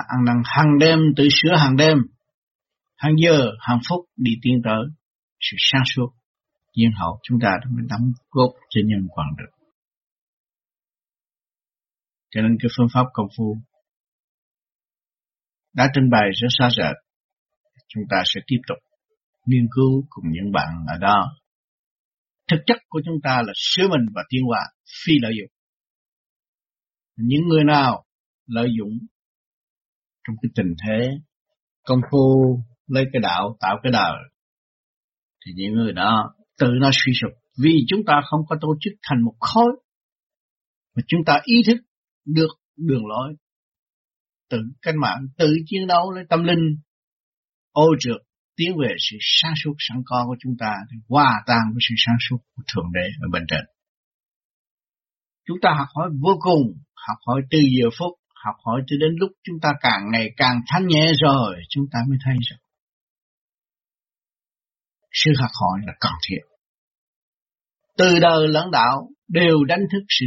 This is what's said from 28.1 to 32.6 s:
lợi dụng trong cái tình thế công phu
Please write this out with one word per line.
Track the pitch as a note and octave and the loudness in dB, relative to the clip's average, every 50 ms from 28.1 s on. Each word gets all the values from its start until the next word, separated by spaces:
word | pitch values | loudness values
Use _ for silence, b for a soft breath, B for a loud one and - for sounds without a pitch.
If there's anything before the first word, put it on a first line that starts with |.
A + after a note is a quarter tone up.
| _ _ _ _ _ _ _ | _ _ _ _ _ _ _
lợi | - A2+ A#2 A#2+ B2 A2+ A2+ | -8 -4 -2 -2 -2 -2 -4
dụng | G#2 G#2 A2 A#2+ G#3+ - _ _ _ _ _ _ _ _ _ _ _ _ _ _ _ _ _ _ _ _ _ _ - | -4 -6 -8 -10 -12 -14 _ _ _ _ _ _ _ _ _ _ _ _ _ _ _ _ _ _ _ _ _ _ -12
trong | - A2 A2 - | -12 -12 -6 -6
cái | A2+ - | -6 -4
tình | A2+ F#2+ F2+ E2 E2 F#2+ | -2 -4 -4 -4 -6 -4
thế | G#2+ A2 A2+ B2 C3 C#3 - - _ _ _ _ _ _ _ _ _ _ _ _ | -4 -2 -2 -2 -2 -4 -8 -12 _ _ _ _ _ _ _ _ _ _ _ _
công | - B2+ B2+ B2 - | 0 0 0 0 2
phu | C#3+ C#3 C3+ C3+ C3+ C3 C3 C3 B2+ B2 | 2 4 6 6 6 6 4 4 2 -2